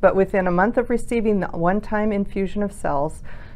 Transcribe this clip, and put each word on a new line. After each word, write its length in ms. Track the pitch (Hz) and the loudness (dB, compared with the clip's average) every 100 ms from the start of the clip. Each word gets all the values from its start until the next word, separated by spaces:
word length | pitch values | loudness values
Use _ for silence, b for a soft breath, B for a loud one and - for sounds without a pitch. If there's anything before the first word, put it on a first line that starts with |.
But 140 | 190 | 4
within 320 | 190 190 202 180 | 4 2 2 2
a 60 | |
month 240 | 175 196 240 | 2 2 2
of 140 | 233 | 0
receiving 500 | 233 - 233 220 208 | -2 0 0 2 0
the 60 | 180 | 0
one-time 640 | 175 170 196 - 214 214 | 0 0 0 -2 -2 0
infusion 500 | 202 196 - 190 208 | 0 -2 -2 -2 -2
of 100 | 202 | -4
cells, 500 | 202 156 143 147 - B B B | -4 -2 0 -2 -4 B B B